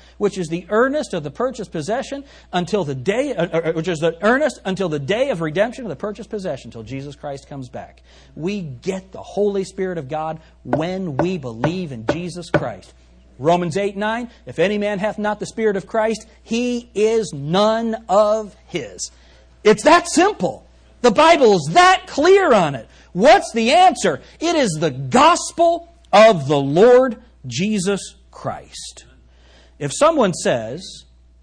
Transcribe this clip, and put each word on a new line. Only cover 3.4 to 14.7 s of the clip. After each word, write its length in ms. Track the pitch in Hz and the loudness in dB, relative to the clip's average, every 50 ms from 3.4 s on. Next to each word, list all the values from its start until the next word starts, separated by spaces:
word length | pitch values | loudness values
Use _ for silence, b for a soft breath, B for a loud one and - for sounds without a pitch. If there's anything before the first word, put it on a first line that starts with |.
| 170 | -4
uh, 260 | 170 160 165 160 160 170 | -2 -2 -4 -2 -2 -4
which 120 | 165 160 | -4 -4
is 140 | 185 175 147 | -4 -4 -2
the 180 | 160 170 165 - | -2 -4 -4 0
earnest 380 | - 214 240 269 311 269 - - - | 0 0 2 2 0 -2 -4 -6 -8
until 240 | 196 190 175 196 175 | -8 -6 -4 -4 -4
the 100 | 151 147 | -4 -6
day 320 | 139 131 196 226 269 285 | -4 -4 -2 -2 -2 -2
of 100 | 233 165 | -2 -4
redemption 440 | 165 156 147 185 208 247 233 - 254 | -6 -4 -2 -2 -2 -2 -4 -10 -12
of 60 | 196 | -12
the 60 | 147 | -10
purchased 340 | - - 208 208 - 214 - | -10 -10 -10 -10 -12 -14 -12
possession, 420 | - 208 185 180 143 120 - 120 104 | -12 -10 -8 -8 -10 -10 -12 -18 -18
till 100 | 117 110 | -16 -14
Jesus 320 | 110 135 135 139 147 139 | -12 -12 -12 -12 -14 -16
Christ 340 | - - 147 139 135 - _ | -14 -14 -12 -12 -12 -14 _
comes 200 | 147 139 127 120 | -16 -16 -14 -14
back. 340 | - 110 98 - _ _ b b b b b b b | -14 -16 -16 -16 _ _ b b b b b b b
We 280 | 147 151 185 208 208 175 | -10 -8 -6 -6 -6 -8
get 500 | 147 127 117 - 175 185 190 185 - - | -10 -14 -10 -8 -8 -8 -8 -12 -14 -18
the 100 | 101 95 | -18 -18
Holy 400 | - - 196 208 208 196 196 190 | -10 -6 -4 -2 -2 -2 -4 -6
Spirit 340 | - - - 190 185 180 | -6 -8 -8 -8 -6 -6
of 120 | 165 139 127 | -8 -10 -8
God 320 | 151 151 156 160 160 160 b b b b _ | -8 -8 -6 -8 -10 -12 b b b b _
when 540 | - 127 151 131 113 185 190 190 175 135 123 | -6 -4 -4 -4 -4 -6 -6 -8 -6 -4 -4
we 200 | - 180 190 175 | -4 -4 -4 -6
believe 540 | 131 123 113 113 117 - 175 185 180 151 135 | -8 -12 -10 -6 -4 -4 -4 -4 -8 -10 -10
in 120 | 113 113 110 | -8 -6 -6
Jesus 420 | 143 160 180 175 156 175 165 - | -6 -6 -6 -10 -12 -14 -10 -6
Christ. 420 | - 147 147 123 104 92 - - _ b b b b b b _ _ - | -4 -4 -4 -6 -10 -12 -18 -20 _ b b b b b b _ _ -4
Romans 380 | 123 156 175 175 180 175 143 | 0 0 0 0 0 -2 -4
eight 200 | 196 202 202 202 | -4 -4 -4 -4
nine, 320 | 196 208 214 226 240 247 233 b b b | -4 -4 -4 -4 -6 -8 -12 b b b
"If 140 | - - - | -14 -4 -2
any 200 | 170 196 | -2 0